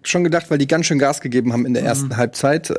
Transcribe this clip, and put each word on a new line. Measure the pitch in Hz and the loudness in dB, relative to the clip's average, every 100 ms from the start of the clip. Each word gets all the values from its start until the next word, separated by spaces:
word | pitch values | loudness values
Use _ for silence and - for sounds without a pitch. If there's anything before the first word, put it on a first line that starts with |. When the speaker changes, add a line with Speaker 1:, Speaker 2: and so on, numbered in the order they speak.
| - | -4
Speaker 1:
schon | 180 | 0
gedacht, | 175 165 - | 2 0 0
weil | 147 | 0
die | 139 | 2
ganz | 165 165 | 0 0
schön | 151 | 2
Gas | 139 143 | 2 0
gegeben | 131 123 120 | -2 0 0
haben | 117 123 | 0 0
in | |
der | 120 | 0
Speaker 2:
Mhm. | 117 | 0
Speaker 1:
ersten | 131 135 113 | -2 -2 -2
Halbzeit. | 120 - 139 156 - | -2 0 0 0 -2